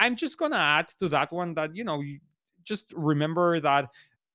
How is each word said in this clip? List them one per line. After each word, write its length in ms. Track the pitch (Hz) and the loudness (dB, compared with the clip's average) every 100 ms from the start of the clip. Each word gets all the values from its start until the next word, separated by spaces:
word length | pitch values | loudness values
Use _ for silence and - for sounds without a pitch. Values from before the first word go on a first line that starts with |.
I'm 160 | 233 240 | 0 0
just 220 | 330 - | -4 -4
gonna 180 | 302 247 | -2 2
add 320 | 147 151 170 - | 2 2 0 -4
to 100 | 185 | -2
that 200 | 143 151 | 0 0
one 220 | 170 175 | -4 -4
that, 220 | 160 156 175 | -4 -6 -6
you 80 | |
know, 160 | 226 151 | -6 -6
you 180 | 143 143 _ _ _ _ | -6 -12 _ _ _ _
just 280 | - 214 - | -8 -8 -8
remember 680 | - 156 147 151 165 175 165 | -2 2 2 2 2 2 2
that 300 | 147 139 135 - _ _ _ | 2 2 0 -8 _ _ _